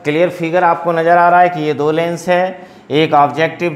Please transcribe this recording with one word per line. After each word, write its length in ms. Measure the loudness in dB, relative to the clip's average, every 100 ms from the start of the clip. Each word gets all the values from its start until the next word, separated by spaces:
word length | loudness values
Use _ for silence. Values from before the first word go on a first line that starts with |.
clear 260 | -2 0 -2
figure 340 | -2 -4 0
आपको 280 | 0 0 -2
नज़र 260 | -2 2 4
आ 120 | 4
रहा 100 | 4
है 80 | 2
कि 120 | 0
ये 120 | -4
दो 160 | -2 -2
lens 360 | 0 -2 -6 -2
है, 380 | 0 0 -6 -18 -20 -4
एक 220 | -2 2
objective, 580 | 2 2 0 -4 -2 -6